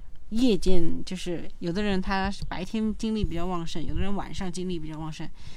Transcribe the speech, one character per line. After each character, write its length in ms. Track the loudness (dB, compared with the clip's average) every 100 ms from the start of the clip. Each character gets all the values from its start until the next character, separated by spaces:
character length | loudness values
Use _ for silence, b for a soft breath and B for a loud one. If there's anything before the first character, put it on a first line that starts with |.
| b b -6
夜 260 | 0 2 4
间， 480 | 8 10 10 8
就 100 | 0
是 320 | -6 -6 -6 -6 -6
有 120 | -6
的 120 | -4
人 180 | -2 -2
他 300 | -2 -2 -4
是 120 | -4 -6
白 180 | -6
天 320 | -6 -4 -4 -4
精 180 | -4
力 80 | -4
比 120 | -2
较 100 | -2
旺 220 | -4 -4 -4
盛， 180 | -4
有 100 | -2
的 60 | 0
人 160 | 0 -2
晚 160 | -4
上 180 | -6 -6
精 160 | -6 -6
力 120 | -8
比 120 | -8
较 80 | -10
旺 140 | -10
盛， 160 | -8 -8 -8 b